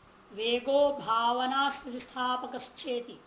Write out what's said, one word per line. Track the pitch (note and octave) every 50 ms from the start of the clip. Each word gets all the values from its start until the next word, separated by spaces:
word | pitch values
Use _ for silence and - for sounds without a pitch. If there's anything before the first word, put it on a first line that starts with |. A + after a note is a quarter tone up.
| - - - - - -
वेगो | G3+ G3+ A3 A#3 A#3+ B3 A#3+ C4+ C#4 C#4+ C#4+ C#4+ C#4+ C#4+
भावना | - G#3+ A3+ A3+ A#3 A#3+ B3 B3 B3+ B3+ C4+ C4+ C#4 C#4
स्थितिस्थापकश्चेति। | C#4 - - C4+ A#3+ B3+ - - - B3+ B3 B3+ B3+ B3+ C4 A#3+ - - - - - - - D4 B3 A#3+ A#3+ - - - -